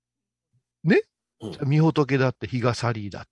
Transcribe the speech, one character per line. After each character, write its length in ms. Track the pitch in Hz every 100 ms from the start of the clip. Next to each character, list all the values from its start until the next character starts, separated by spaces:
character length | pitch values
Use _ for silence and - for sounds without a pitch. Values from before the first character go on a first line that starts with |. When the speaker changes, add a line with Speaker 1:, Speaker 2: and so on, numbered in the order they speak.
| _ _ _ _ _ _ _ _
Speaker 1:
ね？ 200 | 160 359 - _ _ -
Speaker 2:
う 100 | 107 - 135
ん。 40 |
Speaker 1:
み 100 | 151
ほ 140 | 160
と 120 | 151 131
け 120 | 135
だ 120 | 127
っ 40 |
て、 140 | - 104
比 140 | 123
嘉 120 | 120
サ 180 | 113 117
リ 180 | 110 101
ー 20 |
だ 100 | 87
っ 60 | -